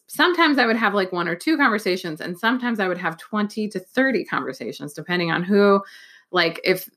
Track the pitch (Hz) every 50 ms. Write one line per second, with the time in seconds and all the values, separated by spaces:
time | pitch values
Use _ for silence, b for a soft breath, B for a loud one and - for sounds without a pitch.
0 | _ - - - 311 359 349 330 330 302 285 254 240 226 226 226 226 202 196 202
1 | 190 185 185 175 170 170 170 170 - 311 320 285 277 240 208 208 - 190 180 196
2 | - 170 156 160 - 170 180 170 - 226 262 247 240 240 233 208 190 185 175 185
3 | 185 165 165 - - - 214 214 202 202 - 220 214 208 - 180 - - - 254
4 | 269 269 240 185 - - - 131 127 127 - - 123 107 - - 143 151 - 160
5 | 156 - 175 175 170 165 156 165 175 185 208 202 202 202 196 196 196 B B B
6 | B B B B B B 180 180 170 165 165 - - - 185 170 - - _